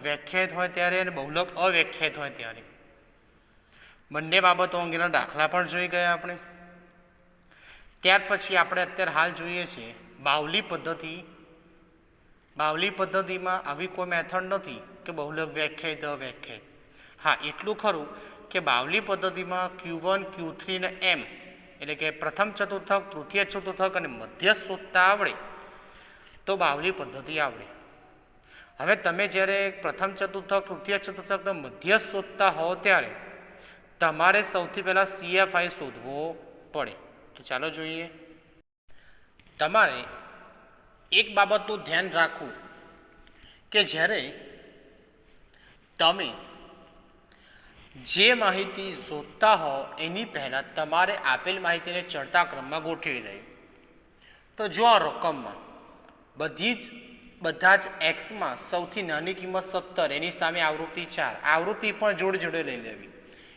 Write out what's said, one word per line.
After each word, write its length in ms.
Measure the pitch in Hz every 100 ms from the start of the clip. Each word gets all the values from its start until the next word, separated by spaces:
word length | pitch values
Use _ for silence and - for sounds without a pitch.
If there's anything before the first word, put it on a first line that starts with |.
વ્યાખ્યાયિત 500 | 143 147 - 185 185
હોય 140 | 170 180
ત્યારે 340 | 175 175 180
અને 80 | 185
બહુલક 460 | 165 139 156 180 -
અવ્યાખ્યાયિત 640 | 185 170 156 - 156 151
હોય 120 | 143
ત્યારે. 320 | - 117 113 - - - - _ _ _ _ _ _ _ - - - -
બંને 280 | 147 160 180
બાબતો 380 | 180 175 180 175
અંગેના 300 | 170 165 175
દાખલા 400 | 151 - 147 156
પણ 200 | 180 170
જોઈ 200 | 170 180
ગયા 260 | 175 175
આપણે. 240 | 170 180 175 - - - - - _ _ _ _ _ _ - - - - _
ત્યાર 200 | 180 196 190
પછી 280 | 202 - 185
આપણે 260 | 175 185
અત્યારે 300 | 175 185 180
હાલ 200 | 151 170
જોઈએ 340 | 165 170 175 175
છીએ 300 | - 113 117 - -
બાવલી 420 | 139 147 151 185
પદ્ધતિ. 600 | - 165 143 165 160 170 170 - - - - - _ _ _ _ _ _ _ 147
બાવલી 320 | 151 156 190
પદ્ધતિમાં 800 | 190 190 190 180 185 185 185 -
આવી 180 | 143 185
કોઈ 200 | 185 180
મેથડ 360 | 170 170 185
નથી 380 | 185 196 165 113 - - -
કે 60 |
બહુલક 420 | 165 147 156 160
વ્યાખ્યાયિત, 520 | 143 151 151 160 151 151
અવ્યાખ્યાયિત. 580 | 143 131 - - 110 - - - - - -
હા, 140 | 156 139 147
એટલું 300 | - 196 208
ખરું 320 | 214 170 147 - - - -
કે 100 | 185
બાવલી 400 | 156 123 139 196
પદ્ધતિમાં 800 | 202 190 190 180 175 180 185 180
ક્યુ 220 | 170 165
વન, 240 | 170 196
ક્યુ 300 | 190 180 160
થ્રી 260 | 147 - 185
ને 80 | 180
એમ, 360 | - 185 165 110 - - - - -
એટલે 140 | 143 147
કે 160 | 156
પ્રથમ 400 | 151 156 - 208
ચતુર્થક, 600 | 202 196 196 190 196 196
તૃતીય 340 | 156 147 196 196
ચતુર્થક 500 | 202 185 185 190 185
અને 120 | 160
મધ્યસ્થ 600 | 117 113 - 180 208 -
શોધતા 340 | 185 - 185
આવડે 320 | 185 208 185 - - - - - - - - - - - -
તો 120 | 196
બાવલી 340 | 170 143 175
પદ્ધતિ 480 | 185 131 131 135 156
આવડે. 260 | 143 110 104 - - - - - _ _ _ - - -
હવે 160 | 151 208
તમે 320 | 175 175 202
જ્યારે 520 | 190 190 196 196 190
પ્રથમ 320 | 160 - 190
ચતુર્થક, 540 | 196 196 196 190 196 196
તૃતીય 300 | 170 - 202
ચતુર્થકનો 560 | 196 196 180 196 196
મધ્યસ્થ 580 | 180 135 - 165 214 214
શોધતા 380 | 196 190 - 196
હો 260 | 156 165 180
ત્યારે 400 | 208 180 117 - - - - - - - - -
તમારે 440 | 165 156 175 202
સૌથી 380 | 208 185 175 202
પહેલા 240 | 185 185 190
સી 300 | 190 175 180
એફ 200 | 190 180
આઈ 140 | 175
શોધવો 680 | 170 139 120 120 139 160 165 - - -
પડે. 200 | 151 120 98 - - - -
તો 80 |
ચાલો 260 | - 127 156
જોઈએ. 400 | 156 160 160 170 160 - - _ _ _ _ - - - - - _ - -
તમારે 440 | 151 214 185 127 123 - - - - - - - _ _ -
એક 220 | 180 220
બાબતનું 500 | 202 196 208 208 208
ધ્યાન 260 | 151 165 190
રાખવું 440 | 165 160 - 139 - - - - - - - - - - - -
કે 120 | 214
જ્યારે 500 | 175 156 175 214 135 - - - - - - - _ _ _ - - _ - - _ -
તમે 340 | 165 190 151 110 - - - - - - - - _ - - - - - - 135 123
જે 280 | 160 214
માહિતી 680 | 240 208 185 196 - 190 175
શોધતા 520 | - 151 147 - 214
હો 440 | 196 156 135 135 -
એની 260 | 160 185 226
પહેલા 360 | 156 139 131
તમારે 560 | 135 - 151 165 185 202
આપેલ 420 | 135 127 180 190
માહિતીને 420 | 180 170 170 175
ચડતા 420 | 175 151 139 175
ક્રમમાં 400 | 175 139 131 156
ગોઠવી 380 | 160 160 160 127
દે. 180 | 107 101 - - - - - - _ _ - - _ -
તો 100 | 214
જો 180 | 165 233
આ 120 | 214
રકમમાં 560 | 160 - 175 147 110 101 - - - - - - _ -
બધી 380 | 156 - 208 240
જ, 140 | - - - - - -
બધા 340 | 165 156 185 196
જ 120 | - -
એક્સમાં 560 | 160 160 - 214 160 120
સૌથી 440 | - 175 170 214
નાની 320 | 180 151 170
કિંમત 300 | 185 185 185
સત્તર, 480 | 185 180 175 - 156
એની 200 | 139 170
સામે 300 | 170 165 170
આવૃત્તિ 440 | 160 156 160 - 170
ચાર, 300 | - 139 110
આવૃત્તિ 480 | 143 160 175 208 214
પણ 220 | 208 214
જોડે 240 | 185 190 190
જોડે 260 | 170 165
લઈ 180 | 147 120
લેવી. 280 | 113 104 - - - - -